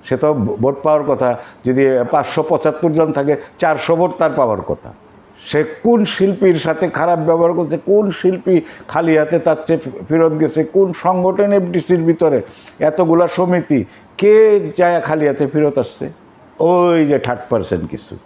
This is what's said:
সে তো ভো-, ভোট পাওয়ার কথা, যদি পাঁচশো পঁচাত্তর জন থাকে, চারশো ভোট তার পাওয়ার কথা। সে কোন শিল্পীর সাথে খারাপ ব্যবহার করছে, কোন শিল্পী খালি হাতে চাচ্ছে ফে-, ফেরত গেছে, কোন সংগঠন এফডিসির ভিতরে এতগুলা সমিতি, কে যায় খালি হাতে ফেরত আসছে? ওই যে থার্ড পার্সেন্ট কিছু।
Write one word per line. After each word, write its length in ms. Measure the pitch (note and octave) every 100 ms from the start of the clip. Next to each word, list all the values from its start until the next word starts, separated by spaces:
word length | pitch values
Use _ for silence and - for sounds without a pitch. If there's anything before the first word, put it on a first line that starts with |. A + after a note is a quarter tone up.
| -
সে 120 | C3
তো 160 | D3+
ভো-, 220 | D3 G#2 -
ভোট 200 | B2+ C#3
পাওয়ার 200 | D#3 D3+
কথা, 340 | C#3 B2 B2+ A#2+ - -
যদি 220 | B2 B2+ C3+ B2+ A#2+
পাঁচশো 320 | D3+ C3+ -
পঁচাত্তর 480 | D#3 E3 D#3 D3+ E3+
জন 200 | D#3 D#3
থাকে, 260 | C#3+ C#3 C#3+ - -
চারশো 380 | E3+ D3 - E3
ভোট 160 | F3+ -
তার 120 | D#3+ B2+
পাওয়ার 260 | B2 G2+
কথা। 320 | - - - - - - - - -
সে 180 | D3 D#3 -
কোন 220 | A3+ A#3+ G#3
শিল্পীর 480 | - F#3+ F#3+ F#3+
সাথে 340 | E3 E3 D#3+ F3+
খারাপ 320 | - E3+ E3+
ব্যবহার 340 | D#3 E3 E3+
করছে, 240 | E3+ D#3 D#3 -
কোন 260 | G#3 G3+
শিল্পী 500 | E3 F3+ F#3 F3+ F3 - - -
খালি 300 | D#3 E3 D#3
হাতে 220 | D3+ E3+
চাচ্ছে 380 | E3 D#3 - E3
ফে-, 280 | - - F#3
ফেরত 300 | D#3+ E3 D#3
গেছে, 240 | D#3 -
কোন 300 | D#3 F#3+ F#3+
সংগঠন 580 | D3 F3 F#3 F3+ F#3+ G3+
এফডিসির 520 | G3+ F3+ F3 - F3+
ভিতরে 380 | E3 E3 E3 C3 - - - -
এতগুলা 480 | D3+ D3+ E3+ E3+ E3+
সমিতি, 580 | - F3+ F3+ - C#3 F#2+ - - -
কে 420 | G3+ G#3+ A3 G#3 D#3+ D#3+
যায় 240 | F3 E3+
খালি 260 | C#3+ D#3 D3
হাতে 200 | C#3 C#3+
ফেরত 300 | D3+ D3+ C#3+
আসছে? 320 | A#2 - D3 - - _ - -
ওই 460 | E3 F3+ F3 E3 D3
যে 140 | C#3
থার্ড 220 | - A#2+ -
পার্সেন্ট 400 | A2+ F#2 F2 C#2+
কিছু। 260 | - - F2